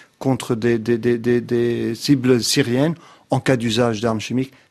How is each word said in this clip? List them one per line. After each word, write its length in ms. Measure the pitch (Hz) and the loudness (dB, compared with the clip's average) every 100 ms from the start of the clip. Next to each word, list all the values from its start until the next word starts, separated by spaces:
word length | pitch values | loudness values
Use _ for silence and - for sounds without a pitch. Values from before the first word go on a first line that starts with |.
| - - | -20 -6
contre 340 | 135 127 - | -2 -2 -2
des, 240 | 120 120 117 | -2 0 0
des, 220 | 110 117 | 0 0
des, 180 | 120 120 | 0 0
des, 240 | 113 120 | 0 0
des 540 | 117 120 117 117 113 113 | 0 -2 0 -2 -4 -4
cibles 460 | - 143 123 123 | 0 2 4 2
syriennes 520 | 110 - 123 123 151 160 - - - | 2 0 2 2 0 -2 -10 -18 -4
en 80 | 131 | -2
cas 180 | - 131 | 2 0
d'usage 420 | 117 110 120 107 | 2 0 0 0
d'armes 220 | 117 110 | -2 -4
chimiques. 320 | - 120 131 - _ | -4 -4 -4 -10 _